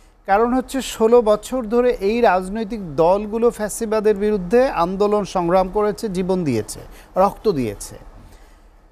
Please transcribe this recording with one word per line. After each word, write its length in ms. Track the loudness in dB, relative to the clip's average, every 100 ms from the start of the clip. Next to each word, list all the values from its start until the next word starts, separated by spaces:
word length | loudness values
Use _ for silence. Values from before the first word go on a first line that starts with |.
| _ _ 0
কারণ 280 | 2 2
হচ্ছে, 280 | 0 -2 -6
ষোলো 400 | -6 0 4 4
বছর 440 | 4 0 -2 -6 -2
ধরে 320 | 0 2 0
এই 220 | 0 2
রাজনৈতিক 760 | 4 2 -2 -8 -8 -8 -6 2
দলগুলো 540 | 2 2 -2 0 0
ফ্যাসিবাদের 680 | 0 -8 -6 -2 0 0 0
বিরুদ্ধে 520 | 0 -2 2 2 2
আন্দোলন 560 | 0 -2 0 0 0
সংগ্রাম 460 | -2 -2 2 2 2
করেছে, 360 | 0 -2 -2 -6
জীবন 340 | -4 -2 -2
দিয়েছে, 360 | 0 -2 -4 -12 -16 -20 -6 0
রক্ত 360 | 0 0 -2
দিয়েছে। 440 | -2 -2 -6 -14 -18 -20 -20 -20 -20 -20 -20 -20 _ _